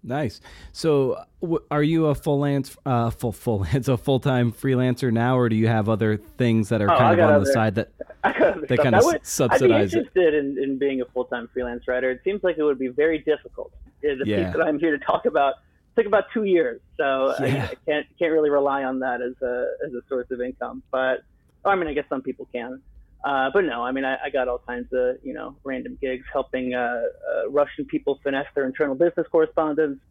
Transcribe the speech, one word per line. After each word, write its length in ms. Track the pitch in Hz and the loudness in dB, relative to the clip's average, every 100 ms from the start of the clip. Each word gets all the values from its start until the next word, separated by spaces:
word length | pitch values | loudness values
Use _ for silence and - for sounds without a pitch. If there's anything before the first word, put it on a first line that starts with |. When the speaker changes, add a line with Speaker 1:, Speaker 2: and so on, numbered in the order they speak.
Speaker 1:
Nice. 380 | 123 135 147 - - - - | -6 -4 -4 -6 -20 -20 -20
So, 440 | - 165 147 131 - - _ | -4 0 2 2 -2 -8 _
w-, 220 | 175 160 - | -4 -4 -2
are 120 | 151 | 0
you 240 | 147 165 156 | 2 2 2
a 80 | |
full 260 | 139 - 143 | 0 0 0
lance-, 360 | 143 139 131 - | 0 0 -4 -8
uh, 260 | - 123 117 | -2 0 0
full, 220 | 113 120 | -2 -6
full, 320 | 101 - 107 90 | -4 -2 -2 0
<laughs> 40 | |
it's 160 | 131 123 | 0 0
a 80 | 123 | -2
full-time 560 | - 131 143 127 120 | 2 0 2 2 2
freelancer 600 | 107 139 127 127 123 131 | 0 0 2 2 0 0
now, 260 | 113 120 131 | 2 2 4
or 100 | 120 | 2
do 80 | 110 | 4
you 100 | 110 | 2
have 200 | 113 104 | 2 2
other 280 | 110 110 107 | 2 2 0
things 520 | - - 123 113 104 | -4 -2 2 2 2
that 120 | 113 | 2
are 100 | 104 | 4
Speaker 2:
Oh, 60 | 139 | 4
Speaker 1:
kind 40 | 127 | 6
Speaker 2:
I 40 | |
Speaker 1:
of 40 | 170 | 6
Speaker 2:
got 80 | 160 | 6
Speaker 1:
on 60 | 147 | 6
the 40 | |
Speaker 2:
other, 100 | 139 | 4
Speaker 1:
side 220 | 135 110 98 | 2 2 0
that, 140 | - _ - | -4 _ -18
Speaker 2:
<laughs> 180 | - | -2
I 80 | 190 | -2
got 100 | - | 2
other 180 | 180 151 | 2 2
Speaker 1:
that 60 | 151 | -2
Speaker 2:
stuff. 160 | 127 | 2
Speaker 1:
kinda 160 | 139 117 | 4 6
Speaker 2:
I 60 | |
would, 100 | 269 330 | 4 2
Speaker 1:
s-, 80 | - | -4
subsidize 320 | - 127 - | 0 2 4
Speaker 2:
I'd 60 | 127 110 101 | 6 4 4
be 60 | 110 | 0
Speaker 1:
it? 0 | - - | 0 4
Speaker 2:
interested 180 | 175 | 4
in, 240 | 151 139 139 | 4 -2 -4
in 140 | 139 135 | -4 0
being 220 | 139 135 | -2 -2
a 40 | 123 | -4
full-time 420 | 127 123 123 117 | -4 -4 -6 -8
freelance 320 | - 123 120 - | -6 -6 -6 -4
writer. 240 | 127 127 | -2 -2
It 100 | 127 | -2
seems 180 | - 202 | -4 -2
like 160 | 185 156 | -2 0
it 60 | |
would 140 | 151 135 | 0 0
be 80 | 127 | -2
very 300 | 127 151 160 | 0 0 0
difficult. 540 | 151 151 - - - - - _ | 0 -2 -2 -14 -16 -16 -20 _
Uh, 120 | 147 135 | -4 -2
the 60 | 131 | -2
Speaker 1:
Yeah. 200 | 104 165 | 0 -2
Speaker 2:
piece 100 | 156 | 0
that 60 | |
I'm 140 | 160 147 | 0 0
here 100 | 165 147 | 0 -2
to 40 | |
talk 220 | - - | -2 -2
about 300 | - 156 139 - _ _ _ - | 0 0 0 -2 _ _ _ -2
took 100 | 214 | 2
about 180 | 202 190 | 2 0
two 80 | - | -2
years, 360 | 202 180 135 117 _ - | 2 2 2 -2 _ -4
so 340 | 143 135 135 - | 0 2 0 0
I, 80 | 131 | 0
Speaker 1:
Yeah. 220 | 139 - | 0 -4
Speaker 2:
I 40 | - - | -8 -4
can't, 200 | 151 143 _ | -4 -4 _
can't 140 | 170 | 0
really 180 | 160 151 | 2 2
rely 320 | 143 139 139 | 2 2 0
on 140 | 131 131 | -2 -4
that 240 | 131 123 | -4 -4
as 180 | 123 127 | -6 -6
a, 280 | 127 123 117 - 143 | -6 -4 -4 -6 -8
as 60 | |
a 60 | 123 - | -10 -6
source 180 | 131 123 | -6 -6
of 80 | 123 | -6
income. 400 | 123 131 123 123 - | -6 -8 -10 -12 -8
But, 320 | 131 131 131 _ _ _ _ | -4 -2 -2 _ _ _ _
oh, 60 | - | -2
I 60 | 196 | 0
mean, 100 | 165 | 0
I 80 | |
guess 100 | 143 143 | -4 -4
some 100 | 139 | -6
people 260 | 131 123 - | -6 -12 -10
can. 300 | 123 117 131 - - - - | -10 -10 -12 -18 -20 -20 -10
Uh, 240 | 143 139 131 | -4 0 0
but 80 | 190 | 0
no, 180 | 180 120 | 0 -2
I 80 | 120 | -4
mean, 120 | 131 | -2
I, 120 | 135 135 | -4 -4
I 40 | 143 | -4
got 180 | 139 127 | -2 -2
all 100 | 123 | -4
kinds 340 | - 123 - | -6 -10 -4
of, 240 | 127 127 127 | -2 -2 -2
you 100 | 135 | -8
know, 240 | 123 107 139 | -12 -12 -14
random 320 | 135 131 - - | -10 -8 -10 -8
gigs 280 | 135 127 - | -6 -6 -6
helping, 440 | 139 131 127 127 | -6 -4 -4 -4
uh, 40 | 123 120 120 113 - - - 107 | -4 -4 -2 -4 -6 -6 -4 -2
uh, 20 | |
Russian 380 | 143 143 - 139 | 0 0 -2 -8
people 340 | 151 - 139 | -6 -4 -4
finesse 260 | 139 139 143 | -4 -4 -4
their 120 | - 131 | -4 -4
internal 280 | 135 147 135 | -2 -4 2
business 300 | 170 175 160 | 0 0 -2
correspondence 680 | 165 156 - 156 147 156 135 _ | 2 2 0 -2 0 -2 -2 _